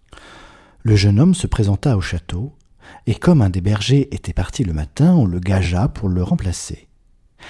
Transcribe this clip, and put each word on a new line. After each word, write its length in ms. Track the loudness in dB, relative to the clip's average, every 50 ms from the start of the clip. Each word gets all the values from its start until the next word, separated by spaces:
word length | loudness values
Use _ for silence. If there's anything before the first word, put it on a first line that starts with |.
| _ _ -20 -20 -20 -20 -20 -20 -20 -20 -20 -20 _ _ _ _ -2
Le 140 | 2 2 4
jeune 240 | 4 4 4 4
homme 120 | 4 4 2
se 140 | 2 0 -4
présenta 480 | -2 0 0 0 0 0 0 0 0
au 60 | 0
château, 520 | -2 -4 -6 -8 -8 -8 -8 -8 -8 -10 -12 _ _ _ _ _ _ -20 -20 -12 -6 -6
et 80 | -4
comme 260 | 0 2 4 4 4
un 80 | 4 2
des 120 | 0 0
bergers 520 | -2 0 -2 -2 0 2 2 2 2 0 -4
était 200 | -10 -8 -6 -4
parti 320 | -4 -4 -4 -4 -4 -4
le 80 | -4 -2
matin, 420 | -4 -6 -6 -2 2 4 4 4
on 100 | 4 4
le 140 | 2 0 -4
gagea 480 | -2 0 0 0 0 0 0 0 -2 -2
pour 220 | -4 -4 -4 -2
le 120 | -2 -2
remplacer. 680 | -2 -2 -2 -2 -2 -4 -6 -6 -10 -12 -14 -16 _ _ _ _ _ _ _ _ _ _ _ _ -20 -20